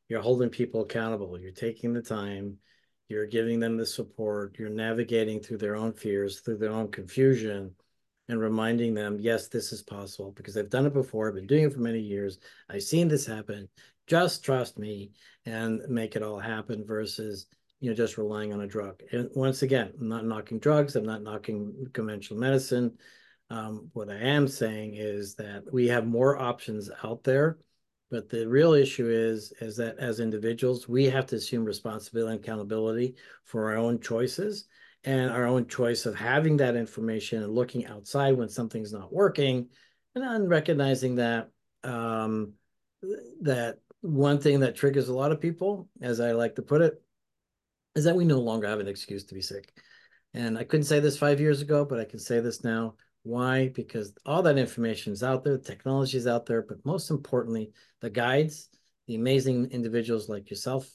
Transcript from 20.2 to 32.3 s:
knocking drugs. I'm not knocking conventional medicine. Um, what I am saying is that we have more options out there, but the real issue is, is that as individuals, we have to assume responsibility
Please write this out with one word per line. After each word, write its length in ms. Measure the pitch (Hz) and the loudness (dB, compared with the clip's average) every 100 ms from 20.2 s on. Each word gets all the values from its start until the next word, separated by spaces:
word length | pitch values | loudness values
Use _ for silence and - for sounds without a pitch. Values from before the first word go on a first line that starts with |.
| 113 | -4
knocking 340 | 107 - 113 | -4 -6 -2
drugs. 380 | 147 151 143 123 | 4 4 4 0
I'm 80 | 107 | -2
not 180 | 110 | -6
knocking 640 | 107 104 - 107 104 117 127 | -8 -8 -6 -6 -6 -8 -8
conventional 460 | - 110 104 - 107 | -6 -6 -6 -8 -2
medicine. 560 | 131 135 135 123 120 - - - _ _ - | 2 2 2 0 0 -2 -20 -20 _ _ -12
Um, 380 | 113 110 110 123 | -10 -8 -10 -10
what 180 | 117 104 | -10 -8
I 60 | 101 | -2
am 300 | 123 147 135 | 2 4 4
saying 460 | - 110 107 107 | 2 -2 -2 -8
is 400 | 104 107 101 98 - | -6 -6 -6 -8 -10
that 280 | 104 101 - | -12 -10 -4
we 140 | 127 120 | 2 4
have 180 | 120 113 | 2 2
more 320 | 117 131 135 | 4 4 4
options 540 | 123 120 - 107 104 - | 0 -4 -6 -8 -8 -10
out 200 | 110 117 | -8 -4
there, 340 | 135 135 156 160 _ _ _ _ - | 2 4 4 0 _ _ _ _ -8
but 180 | 117 107 | -8 -4
the 180 | 117 113 | -4 4
real 260 | 131 165 | 6 8
issue 360 | 147 135 - 117 | 8 6 2 2
is, 420 | 113 113 110 - - | 4 2 0 -6 -12
is 160 | 113 107 | -10 -4
that 200 | 113 - | -4 -4
as 220 | 123 113 | -4 -2
individuals, 680 | 113 107 113 117 127 123 - | -2 0 -2 0 0 0 0
we 180 | 123 135 | 4 4
have 200 | 131 127 | 4 0
to 120 | 110 | -4
assume 280 | - 120 107 | -2 -2 -2
responsibility 720 | 101 113 107 - 113 113 | -4 -6 -8 -6 -2 -2